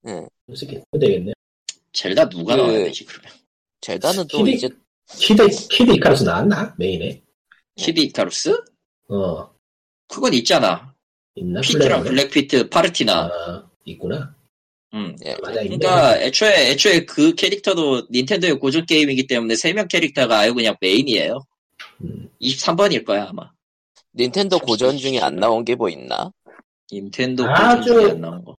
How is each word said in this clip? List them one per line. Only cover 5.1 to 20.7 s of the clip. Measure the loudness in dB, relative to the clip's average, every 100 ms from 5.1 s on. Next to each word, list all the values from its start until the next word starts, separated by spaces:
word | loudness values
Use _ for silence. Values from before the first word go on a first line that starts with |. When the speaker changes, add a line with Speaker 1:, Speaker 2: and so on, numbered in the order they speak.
| -4
Speaker 2:
키드, | 4 6 6 4 -2
키드 | 4 6
이카루스 | 6 4 4
나왔나? | 2 2 2 0 -4 -4
메인에? | -4 -4 -6 -10 _ _ _ _ _ -8
Speaker 3:
키드 | -4 0
이카루스? | 0 0 -4 -2 -2 -2 -2 _ _ _ _
Speaker 2:
어. | -4 -4 -6 -12 _ _ _ _ _ _
Speaker 3:
그건 | -4 0
있잖아. | 0 2 2 2 -2 -8 _ _ _ _
Speaker 2:
있나? | -12 -8 -4
Speaker 3:
피트랑 | -2 2 2 2
Speaker 2:
플레이어블에? | 0
Speaker 3:
블랙피트, | -2 0 0 2 0 2
파르티나. | 2 0 0 0 0 -2
Speaker 2:
아, | -6 -10 -12 -16 _
있구나. | -20 -12 -8 -8 -10 _ _ _ _ _ _
Speaker 3:
음. | -12 -12 -12
Speaker 1:
예. | -12 -12
Speaker 2:
맞아, | -8 -6
있네. | -6 -4
Speaker 3:
그러니까 | 2 4 4 4
애초에, | 2 2 4 4 4
애초에 | 2 4 2 0
그 | 2 2
캐릭터도 | 4 -2 -2 -2 0 0 -2 -2
닌텐도의 | -4 -2 0 0 0
고전 | 0 -2 0
게임이기 | 2 2 0 -2
때문에 | -2 -2 -2
세 | -2
명 | -4 -2
캐릭터가 | -2 -2 -2 0 2
아예 | 2
그냥 | 2 -2